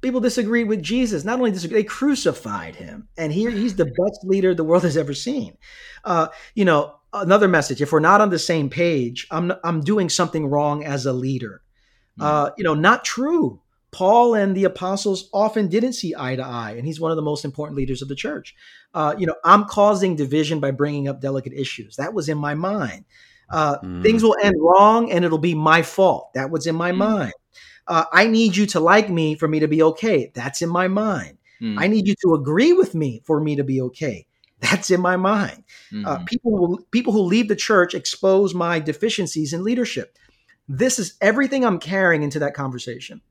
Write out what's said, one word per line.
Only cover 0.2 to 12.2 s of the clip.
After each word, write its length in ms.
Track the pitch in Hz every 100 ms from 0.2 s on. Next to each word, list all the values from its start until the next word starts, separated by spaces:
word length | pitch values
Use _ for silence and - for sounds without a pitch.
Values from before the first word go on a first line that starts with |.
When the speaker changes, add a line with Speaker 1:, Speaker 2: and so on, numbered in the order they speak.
Speaker 1:
disagreed 480 | 240 254 208 233 226
with 140 | 214
Jesus. 420 | 156 240 247 185
Not 140 | 165 247
only 120 | 247
disagree, 280 | 190 170 220
they 60 |
crucified 880 | 208 - 277 277 - 139 - 98 82 -
him. 320 | - - - -
And 160 | 160
here 180 | 156 226
he's 260 | 220 233 190
the 80 |
Speaker 2:
<laughs> 200 | 151 123
Speaker 1:
best 200 | 190 202
leader 300 | 185 196 185
the 100 | 175
world 180 | 156 175
has 140 | 175 151
ever 180 | 143
seen. 420 | 139 - 277 98 - - - - -
Uh, 240 | - 170 160 - -
you 100 | -
know, 300 | 190 151 147 - _
another 360 | 202 185 202 202
message, 320 | 175 135 127
"If 120 | 143
we're 80 | 160
not 200 | 160 202
on 100 | 214
the 80 | 170
same 320 | - 165 139
page, 560 | 135 170 156 120 123 -
I'm, 220 | 160 175 185
I'm 180 | 165 165
doing 280 | 147 208 175
something 380 | - 170 165 147
wrong 380 | 147 147 147
as 220 | 147 139 131
a 60 |
leader." 500 | 127 131 131 117 92 _ _ _ _ _
Speaker 2:
Mm. 60 | -